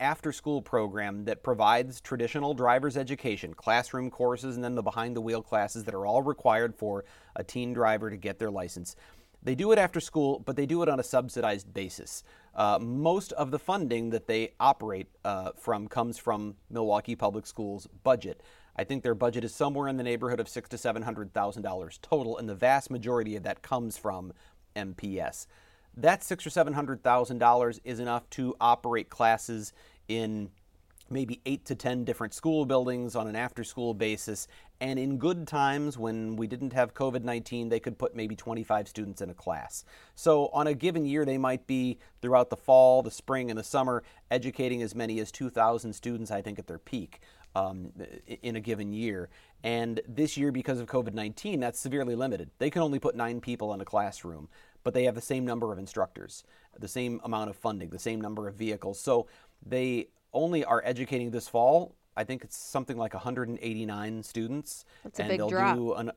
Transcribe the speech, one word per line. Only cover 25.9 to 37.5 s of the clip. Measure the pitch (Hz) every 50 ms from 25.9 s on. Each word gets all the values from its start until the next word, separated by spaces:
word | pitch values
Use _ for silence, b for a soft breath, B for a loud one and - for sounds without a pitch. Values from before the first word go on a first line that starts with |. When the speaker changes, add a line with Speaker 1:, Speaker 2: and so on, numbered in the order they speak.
| b
Speaker 1:
That | 127 123 160 190 - -
six | - 185 170 -
or | 156
seven | - 180 160 143
hundred | 143 147 143 127 135 113 -
thousand | 127 123 127 123 117 123 120
dollars | 123 120 113 123 123 120 113 - -
is | 123 123 113
enough | 123 120 117 120 - -
to | - - 131 123 - -
operate | 113 120 120 - - 123 120 113 95 -
classes | - - 120 117 113 110 - - 117 110 104 - - b b b b b b -
in | 110 113 113 110 110 107 101 98 - _ _ _ _ _ _ _ - - - -
maybe | 123 135 135 113 123 - -
eight | 131 139 135 -
to | - 135
ten | 110 - 123 127 127 120
different | 113 117 - 117 107 -
school | - - 160 160 156 147
buildings | 127 135 127 127 127 127 123 123 120 110
on | 120 110 110
an | 104
after-school | 110 123 123 - - 113 - - - 120 117 113
basis. | 98 113 110 107 101 - - 107 - - B B B B B B -
And | 127 135 135 131
in | 131 139 139 127
good | 123 170 180 175 160
times, | - 156 147 139 139 139 143 147 147 131
when | 123 113 113 110 113 110 110 113
we | 110 113 107
didn't | 123 123 139 131
have | 120 131 123 117 -
covid | - 139 135 123 123
nineteen, | 113 123 120 117 113 -